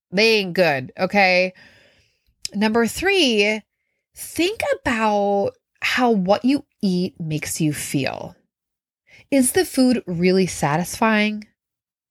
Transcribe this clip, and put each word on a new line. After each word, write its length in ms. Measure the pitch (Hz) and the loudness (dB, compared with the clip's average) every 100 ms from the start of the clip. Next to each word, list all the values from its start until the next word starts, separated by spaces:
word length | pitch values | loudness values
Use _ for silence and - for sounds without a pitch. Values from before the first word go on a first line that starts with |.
| _ | _
they 240 | 196 226 220 | 0 2 2
ain't 180 | 190 | 0
good, 380 | 170 170 139 127 - | 0 2 0 -6 -6
okay? 580 | 185 202 190 180 185 - - _ _ _ _ _ _ _ - | -2 2 4 4 0 -4 -20 _ _ _ _ _ _ _ -10
Number 320 | 202 220 226 226 | -2 0 2 0
three, 760 | - 349 392 285 214 208 214 - _ _ _ _ | -2 0 2 2 2 0 -2 -8 _ _ _ _
think 480 | - - - 349 453 587 554 | -18 -10 -4 -2 -2 -4 -4
about 760 | 294 226 220 208 202 202 202 - _ _ | -2 -2 0 0 0 0 -2 -6 _ _
how 300 | - - 247 | -4 0 2
what 320 | 220 180 202 | 2 2 2
you 200 | 247 285 - _ | 2 0 -2 _
eat 400 | 202 180 180 - | -2 0 -2 -6
makes 400 | 160 151 - - | -6 -6 -6 -2
you 120 | 156 | -2
feel. 640 | 147 - 147 131 53 - - _ _ _ _ _ _ _ - _ | -2 -4 -4 -4 -6 -12 -18 _ _ _ _ _ _ _ -20 _
Is 200 | 277 247 | 0 2
the 120 | 381 | 0
food 400 | 330 - 254 247 - | 0 2 2 2 -2
really 400 | 170 185 185 180 | 0 2 2 0
satisfying? 1000 | - 156 151 180 - 226 214 208 214 208 _ _ _ _ _ _ | -2 -2 -2 -4 -2 0 2 0 -4 -12 _ _ _ _ _ _